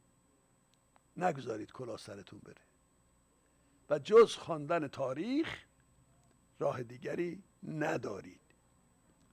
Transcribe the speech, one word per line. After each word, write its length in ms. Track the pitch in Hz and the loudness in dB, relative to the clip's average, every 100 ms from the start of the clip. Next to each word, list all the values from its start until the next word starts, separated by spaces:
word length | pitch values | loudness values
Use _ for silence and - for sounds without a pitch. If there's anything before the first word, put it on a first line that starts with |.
| _ _ _ _ _ _ _ _ _ - _ - | _ _ _ _ _ _ _ _ _ -20 _ -2
نگذارید 560 | 180 139 120 107 - | 0 0 -4 -6 -8
کلاه 240 | - 123 107 | -10 -10 -10
سرتون 420 | - 101 95 104 | -10 -14 -14 -18
بره 240 | - - - _ _ _ - _ _ _ _ _ _ - - | -20 -20 -20 _ _ _ -20 _ _ _ _ _ _ -16 -4
و 80 | 147 | -2
جز 380 | 135 220 214 - | 8 10 10 6
خواندن 520 | - 160 147 170 143 | -6 -4 0 0 0
تاریخ 760 | - 131 135 214 277 320 - - - - - - - - - _ - | -4 -4 -4 -2 -2 -2 -6 -14 -20 -20 -20 -20 -20 -20 -20 _ -4
راه 240 | 143 127 | -4 -4
دیگری 600 | 120 127 147 156 175 185 - - | -8 -10 -8 -4 -4 -6 -16 -18
ندارید. 800 | - 156 151 160 120 98 90 87 _ - _ - - _ - - - | -10 -4 -2 -2 -4 -8 -12 -20 _ -20 _ -20 -20 _ -20 -20 -20